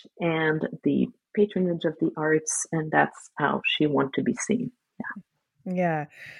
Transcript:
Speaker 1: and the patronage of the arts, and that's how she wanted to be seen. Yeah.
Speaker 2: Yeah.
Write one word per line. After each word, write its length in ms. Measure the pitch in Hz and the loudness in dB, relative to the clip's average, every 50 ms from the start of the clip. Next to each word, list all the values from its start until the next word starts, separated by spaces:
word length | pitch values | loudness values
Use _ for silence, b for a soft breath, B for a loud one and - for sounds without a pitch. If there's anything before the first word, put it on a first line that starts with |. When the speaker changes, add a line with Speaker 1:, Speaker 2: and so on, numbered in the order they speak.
| - - _ - | -18 -20 _ -2
Speaker 1:
and 480 | 175 170 160 160 160 156 156 156 - - - - - | 0 0 2 2 2 2 2 2 0 -4 -6 -2 0
the 220 | 147 139 - - - - _ _ _ - | 2 2 4 2 0 -2 _ _ _ 2
patronage 500 | 214 208 208 - 185 185 175 170 165 - | 2 2 2 2 0 0 0 0 0 -2
of 100 | 165 156 - | -4 -2 0
the 100 | 165 160 - | -2 -2 0
arts, 500 | 160 156 156 156 156 156 - - - - - 165 | -2 0 2 2 2 2 -2 -4 -6 -4 -4 -2
and 180 | 160 156 156 | -4 -2 2
that's 400 | 147 147 147 - - - - - _ - | 2 2 2 2 0 -10 -20 -18 _ -2
how 220 | 147 143 139 139 - | 0 0 0 -2 -2
she 220 | - - - 156 | -4 0 0 0
wanted 280 | 147 143 135 139 135 - | 2 2 2 0 0 -2
to 80 | 143 - | -2 0
be 120 | 123 127 | 0 -2
seen. 380 | - - - 139 - - - - _ _ _ _ - | -2 -2 -2 -2 -2 -2 -6 -10 _ _ _ _ -14
Yeah. 760 | - - - 202 - _ _ _ _ _ _ _ _ 185 180 | -14 -14 -12 -14 -18 _ _ _ _ _ _ _ _ -6 -2
Speaker 2:
Yeah. 300 | 180 180 170 160 151 147 B B B B B B B | 0 0 0 0 -2 -4 B B B B B B B